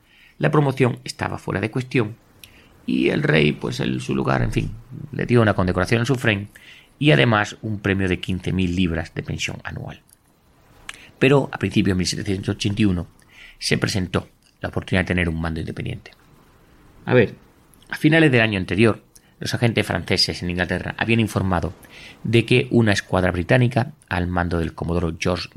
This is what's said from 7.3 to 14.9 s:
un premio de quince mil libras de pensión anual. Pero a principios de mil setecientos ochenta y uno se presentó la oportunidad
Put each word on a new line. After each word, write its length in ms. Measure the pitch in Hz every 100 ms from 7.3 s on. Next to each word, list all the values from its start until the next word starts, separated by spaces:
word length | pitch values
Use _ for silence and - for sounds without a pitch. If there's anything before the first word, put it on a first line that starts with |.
| 104 104 -
un 180 | 110 101
premio 280 | 101 98 95
de 120 | 87
quince 320 | - 90 -
mil 220 | 92 90
libras 400 | 87 87 82 85
de 80 | -
pensión 360 | - - - -
anual. 380 | - - - - _ _ _ _ _ _ _ _ - - - -
Pero 320 | 135 143 131
a 60 | -
principios 360 | 98 110 95
de 40 | 90
mil 80 | 85
setecientos 500 | - - 95 101 104
ochenta 260 | 107 101
y 20 |
uno 220 | 104 90 82 _ _ - - -
se 180 | - -
presentó 500 | - 101 87 - - _ _ -
la 80 | 90
oportunidad 360 | - -